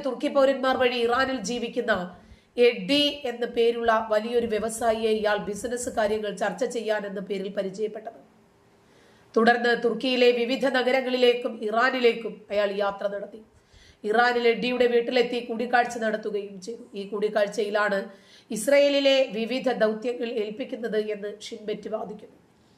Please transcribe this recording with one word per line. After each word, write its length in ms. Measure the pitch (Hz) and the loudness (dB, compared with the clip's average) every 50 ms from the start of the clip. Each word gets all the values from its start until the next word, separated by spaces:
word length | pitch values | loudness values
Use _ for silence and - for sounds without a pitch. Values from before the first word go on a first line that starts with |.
| - | 0
തുർക്കി 240 | 269 240 - - 285 | -2 -4 -2 -2 0
പൗരന്മാർ 480 | - 285 269 269 269 254 254 262 254 | 4 4 4 4 4 2 2 0 2
വഴി 200 | 254 262 247 240 | 4 2 2 2
ഇറാനിൽ 440 | 240 233 233 240 254 262 262 269 254 | 2 0 2 2 2 2 0 -2 -4
ജീവിക്കുന്ന 800 | 196 180 247 240 220 226 - 254 220 214 214 185 175 180 - - - - - - _ _ _ | -4 -4 -4 -4 -4 -4 -4 -4 0 0 0 0 -2 -6 -10 -16 -20 -20 -20 -20 _ _ _
എഡി 640 | 240 240 240 240 196 185 175 277 294 294 285 285 - - | 4 4 4 4 2 0 0 2 2 2 2 0 -2 -6
എന്ന 220 | 247 233 233 240 | -6 -4 -4 -6
പേരുള്ള 600 | 226 226 240 233 233 233 233 233 226 220 220 226 220 | -4 0 2 2 2 2 2 2 2 2 2 2 0
വലിയൊരു 360 | 214 214 214 233 240 240 233 | 0 0 0 0 0 0 0
വ്യവസായിയെ 640 | 214 214 208 202 226 220 - 240 226 220 226 220 220 | 0 -2 -2 -2 -4 -4 -2 0 0 0 0 0 0
ഇയാൾ 260 | 220 214 208 208 208 | 0 2 2 0 0
ബിസിനസ് 520 | 196 175 180 208 202 - 240 247 240 - 254 | 0 -2 -6 -8 -8 -6 -6 -6 -6 -6 -4
കാര്യങ്ങൾ 480 | - 240 214 208 214 214 214 202 190 | -2 -2 0 0 0 -2 -4 -6 -4
ചർച്ച 280 | 180 233 202 185 - 262 | -4 -4 -4 -2 -2 -4
ചെയ്യാൻ 420 | 233 240 240 214 214 214 214 202 | -4 -4 -4 -2 -2 -2 -2 -2
എന്ന 140 | 202 190 208 | -6 -8 -8
പേരിൽ 280 | 185 180 208 190 190 202 | -6 -6 -6 -6 -6 -6
പരിചയപ്പെട്ടത്. 720 | 196 208 190 190 185 208 220 214 214 220 - - - - - _ _ _ _ _ _ _ _ _ _ _ _ _ _ _ _ _ _ _ _ _ - | -6 -4 -6 -6 -4 -4 -6 -6 -6 -8 -12 -14 -16 -16 -20 _ _ _ _ _ _ _ _ _ _ _ _ _ _ _ _ _ _ _ _ _ 0
തുടർന്ന് 460 | 226 226 226 240 233 220 240 240 233 233 | 4 4 4 4 4 4 2 2 2 0
തുർക്കിയിലെ 460 | 233 220 220 - 262 254 247 247 240 | -2 -2 0 -2 0 2 4 4 4
വിവിധ 360 | 240 240 233 226 269 - 247 | 4 4 0 -2 -2 0 0
നഗരങ്ങളിലേക്കും 1000 | 277 254 254 240 240 254 262 247 254 254 254 247 240 240 240 - 220 220 - 240 | 0 0 0 2 2 0 0 0 -2 0 4 4 4 4 2 -2 -6 -6 -6 -6
ഇറാനിലേക്കും 800 | 208 214 226 240 262 254 262 240 233 233 226 - 208 185 - - - | -2 0 2 2 2 2 4 2 2 2 2 -4 -8 -10 -10 -12 -4
അയാൾ 200 | 208 202 208 202 | -2 0 0 0
യാത്ര 380 | 196 196 202 196 196 - 208 202 | 0 0 0 -2 -2 -2 -4 -6
നടത്തി. 340 | 202 202 202 - - 220 - - _ _ _ _ _ - - - - _ - | -4 -6 -8 -10 -14 -18 -20 -20 _ _ _ _ _ -20 -20 -20 -20 _ -4
ഇറാനിൽ 440 | 208 208 226 240 247 240 240 240 233 | 0 4 4 4 4 4 4 4 2
എഡിയുടെ 380 | 226 202 208 247 247 240 247 | 2 2 0 -2 -2 0 0
വീട്ടിലെത്തി 540 | 240 233 240 233 233 254 247 233 240 254 240 | 2 2 2 2 2 2 2 2 2 0 -4
കൂടിക്കാഴ്ച 580 | 233 - - 214 240 - 254 240 233 233 - 240 | -4 -6 -4 -4 -2 2 2 2 2 2 -2 -4
നടത്തുകയും 600 | 220 220 208 220 220 214 196 208 202 196 196 190 | -2 -2 -2 -2 -4 -4 -6 -6 -6 -8 -12 -14
ചെയ്തു. 220 | 180 226 233 233 240 - - | -12 -12 -12 -14 -14 -14 -12
ഈ 140 | 196 202 196 | -10 -10 -8
കൂടിക്കാഴ്ചയിലാണ് 1000 | 226 202 202 208 208 220 208 196 - 240 214 208 208 208 208 202 196 196 - - - - - - - - _ _ | -4 -2 -2 0 2 2 2 2 0 -2 -2 0 0 0 2 2 0 -2 -4 -6 -12 -20 -20 -20 -20 -20 _ _
ഇസ്രയേലിലെ 800 | 233 214 - 277 277 285 285 285 285 277 277 269 269 269 269 262 | -8 -4 2 4 6 6 6 6 4 4 4 6 6 4 4 2
വിവിധ 420 | 185 220 226 220 247 262 - 262 240 | 0 -4 -2 -2 -2 -2 0 0 2
ദൗത്യങ്ങൾ 560 | 190 220 220 220 220 - 247 240 - 240 226 | 2 2 2 2 0 -4 -4 -4 -4 -4 -4
ഏൽപ്പിക്കുന്നത് 720 | 240 226 208 220 208 - 262 - 262 226 233 220 196 214 | -2 -4 -4 -4 -4 -8 -8 -8 -8 -8 -6 -2 -2 -2
എന്ന് 420 | 214 214 214 202 196 208 208 - | -2 -2 -6 -6 -8 -10 -10 -12
ഷിൻബെറ്റ് 480 | - - 247 214 214 208 208 - - 220 | -14 -14 -14 -12 -8 -8 -8 -8 -8 -8
വാദിക്കുന്നു. 480 | 208 214 - - 214 - - - - _ _ _ _ _ _ _ _ | -8 -6 -8 -8 -12 -16 -18 -20 -20 _ _ _ _ _ _ _ _